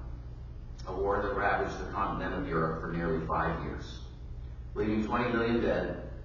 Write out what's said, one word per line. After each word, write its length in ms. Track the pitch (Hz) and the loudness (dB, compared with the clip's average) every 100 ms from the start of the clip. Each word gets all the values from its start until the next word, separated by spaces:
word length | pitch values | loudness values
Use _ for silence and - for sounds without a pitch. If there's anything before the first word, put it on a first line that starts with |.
| - - - - - - - - 92 | -8 -8 -8 -10 -10 -10 -10 -8 -6
a 40 | |
war 300 | 92 101 101 | 0 2 2
that 120 | - | 2
ravaged 440 | 98 98 98 98 - | 2 2 2 0 -2
the 120 | 90 | -4
continent 420 | 95 95 90 - | 0 0 0 -2
of 140 | 92 - | -2 0
Europe 320 | 82 82 80 | 2 2 0
for 80 | 165 | -2
nearly 360 | 85 85 80 165 | 0 2 0 2
five 340 | 160 85 80 | 0 2 0
years, 360 | 71 - - - - - - - - - - | -2 -4 -6 -8 -10 -10 -8 -8 -8 -8 -6
leaving 320 | - 107 107 - | 0 2 2 2
twenty 260 | 123 123 | 2 4
million 280 | 113 117 117 | 4 4 6
dead 400 | - - - - - - | 4 4 2 -2 -6 -8